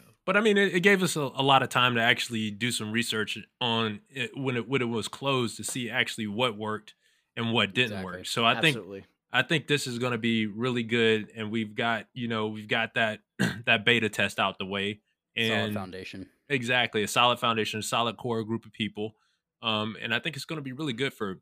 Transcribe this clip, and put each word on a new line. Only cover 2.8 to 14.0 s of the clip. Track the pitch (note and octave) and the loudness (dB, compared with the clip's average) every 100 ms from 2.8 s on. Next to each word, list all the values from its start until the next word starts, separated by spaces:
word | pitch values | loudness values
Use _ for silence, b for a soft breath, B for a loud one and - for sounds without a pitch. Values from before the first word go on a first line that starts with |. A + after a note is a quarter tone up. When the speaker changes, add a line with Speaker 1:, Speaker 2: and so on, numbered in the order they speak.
| G#2+ | -2
Speaker 1:
research | A2 A#2 A2 G#2 - - - | -2 -2 -2 -4 -6 -12 -6
on | A#2+ A2+ A2 G#2 _ | -2 0 0 -4 _
it | C3+ A#2+ - | -8 -8 -4
when | C3+ B2 | -2 -2
it, | A2 | 0
when | C3+ | 0
it | A#2+ | 0
was | A#2 G2+ | -2 -4
closed | - C3+ C3 A#2 - | -4 0 0 0 -4
to | A2 | -8
see | C3+ A#2+ | -6 -4
actually | B2 A#2 - A2 | -2 -2 -2 -4
what | G#2 B2 G#2 | 0 0 -2
worked | G#2+ G#2+ - - _ _ _ - | -6 -6 -10 -20 _ _ _ -6
and | A#2 | -2
what | A2+ G2+ G2 | 2 2 2
didn't | B2 G2 | 0 -2
Speaker 2:
Exactly. | F#2 F2+ | -8 -8
Speaker 1:
work. | F#2 | -6
So | - A#2 | 0 2
I | A#2 | 4
think | D#3+ B2 | 4 2
Speaker 3:
Absolutely. | F#2 G2 F#2 _ _ | -4 -14 -16 _ _
Speaker 1:
I | A#2+ | 0
think | B2+ E3 - | 2 0 0
this | C#3+ C3+ | -2 -2
is | A#2+ | -4
gonna | B2 A#2+ | -2 0
be | A#2 A2+ G#2+ | 0 2 0
really | G2+ B2+ B2 A2+ | -2 -2 -2 0
good, | A#2+ A2+ A2 G#2 A2+ | 2 4 4 0 -8
and | G#2+ | -6
we've | A2+ G#2+ G#2+ | -4 -4 -2
got, | A#2 A2+ G2 - | -2 -2 -4 -8
you | A#2 | -4
know, | A2+ G#2+ | -2 -4
we've | G#2+ G#2+ | -6 -2
got | A#2+ A2+ - | -2 0 0
that, | A2+ G#2+ _ | 0 -2 _
<clears throat> | - G2 - A#2+ | -4 -4 -2 2
that | A#2 G#2+ | 2 6
beta | A#2+ | 4